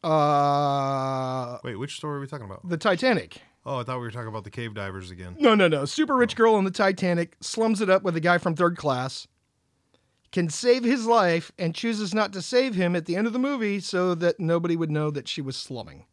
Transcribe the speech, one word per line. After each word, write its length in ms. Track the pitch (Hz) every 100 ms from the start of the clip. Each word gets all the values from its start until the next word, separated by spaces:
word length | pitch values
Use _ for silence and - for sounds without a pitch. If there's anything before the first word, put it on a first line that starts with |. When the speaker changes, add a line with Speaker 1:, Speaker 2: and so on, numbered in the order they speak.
Speaker 1:
uh, 1500 | 165 156 147 147 143 143 143 139 135 135 135 135 131 131 120 123
Speaker 2:
Wait, 120 | 117 101
which 180 | 143 -
story 220 | 151 143
are 20 |
we 80 | 135
talking 180 | 147 104
about? 220 | 95 180
Speaker 1:
the 100 | 170
Titanic. 640 | 214 180 254 202 95 - - _ -
Speaker 2:
Oh, 140 | 131
I 40 |
thought 140 | 120 127
we 40 | 120
were 60 |
talking 160 | 117 113
about 160 | 107
the 80 | 101
cave 220 | - 117
divers 360 | 104 98 95 90
again. 260 | 90 90 165
Speaker 1:
No, 160 | 294 214
no, 120 | 180
no. 160 | 147 143
Super 300 | - 311 262
rich 160 | 240 -
Speaker 2:
Oh. 20 |
Speaker 1:
girl 180 | 226 220
on 100 | 190
the 60 |
Titanic 680 | 185 196 185 185 170 170 _
slums 380 | - - 220 208
it 100 | 202
up 140 | 190
with 120 | 196 165
a 20 |
guy 180 | 170 175
from 180 | 180 156
third 200 | 175 175
class, 520 | 151 127 131 - - _ _ _ _ _ _ _ _ _ _
can 160 | 185 170
save 340 | - 247 254
his 220 | 240 262 226
life, 460 | 233 180 170 - -
and 160 | 165
chooses 400 | 165 233 214 202
not 200 | 214 202
to 80 | 196
save 340 | 160 247 262 190
him 200 | 180 175
at 100 | 160
the 100 | 175
end 120 | 226
of 60 |
the 60 | 240
movie 400 | 269 277 214 202
so 340 | - 185 185 175
that 240 | 175 -
nobody 360 | 165 170 170 165
would 160 | 160
know 180 | 151 151
that 180 | 147 120
she 120 | -
was 140 | 135 127
slumming. 500 | - 120 113 139 -